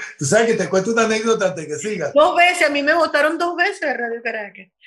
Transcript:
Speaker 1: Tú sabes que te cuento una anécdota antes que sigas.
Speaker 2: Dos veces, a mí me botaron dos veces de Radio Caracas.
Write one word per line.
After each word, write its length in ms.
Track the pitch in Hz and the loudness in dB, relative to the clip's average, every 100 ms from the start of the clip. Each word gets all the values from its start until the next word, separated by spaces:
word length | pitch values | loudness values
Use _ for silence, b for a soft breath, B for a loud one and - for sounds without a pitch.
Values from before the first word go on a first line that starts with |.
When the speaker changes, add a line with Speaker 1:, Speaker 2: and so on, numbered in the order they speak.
| B B | B B
Speaker 1:
Tú 80 | 139 | 2
sabes 220 | 214 226 | 2 4
que 80 | 220 | 0
te 120 | 180 | 0
cuento 240 | 190 190 | 0 0
una 140 | 233 220 | 0 0
anécdota 440 | 220 226 220 185 | 0 0 0 0
antes 180 | 170 147 | -4 -8
que 80 | 147 | -8
sigas. 360 | 214 196 147 285 | -6 -6 0 4
Speaker 2:
Dos 200 | 330 339 | 4 4
veces, 320 | 349 359 302 | 2 4 0
a 40 | |
mí 100 | 285 | 0
me 140 | 285 339 | 0 2
botaron 420 | 320 302 302 330 | 2 2 0 0
dos 180 | 349 339 | -2 -2
veces 260 | 381 392 | -2 -2
de 120 | 311 | -4
Radio 300 | 233 240 233 | -4 -6 -6
Caracas. 440 | 233 226 202 196 190 _ | -8 -8 -10 -16 -20 _